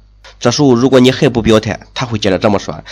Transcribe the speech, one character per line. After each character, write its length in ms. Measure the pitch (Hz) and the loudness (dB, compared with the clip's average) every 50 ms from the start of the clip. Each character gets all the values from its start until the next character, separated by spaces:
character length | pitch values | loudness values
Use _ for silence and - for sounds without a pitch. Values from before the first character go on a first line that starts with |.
| _ _ _ _ - - - _ | _ _ _ _ -20 -20 -12 _
这 120 | - 120 | -2 -2
时 100 | 120 - | 0 2
候 140 | 147 135 123 | 2 2 2
如 160 | 117 127 131 | 2 2 2
果 100 | 135 131 | 4 4
你 100 | 123 127 | 4 2
还 180 | 127 - 160 131 | 2 0 -2 -2
不 120 | 117 120 | -2 0
表 180 | 107 110 110 107 | 0 2 2 2
态， 200 | - 110 90 - - - _ | 0 -2 -8 -10 -14 -16 _
他 100 | - 135 | -10 -8
会 140 | 113 117 104 | -6 -6 -4
接 100 | - 101 | -2 -2
着 80 | 92 | -2
这 140 | 87 - 110 | 0 0 0
么 80 | 101 92 | -2 -2
说 160 | - - 78 - - - | -4 -8 -12 -14 -16 -18